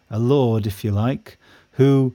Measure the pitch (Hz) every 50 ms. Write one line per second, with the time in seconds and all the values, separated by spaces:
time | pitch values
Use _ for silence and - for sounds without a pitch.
0 | _ _ 113 107 117 123 139 143 131 117 113 110 104 107 98 - - 110 101 101
1 | 107 123 139 - - - - _ _ _ - - _ _ _ - 131 139 139 135
2 | 135 127 123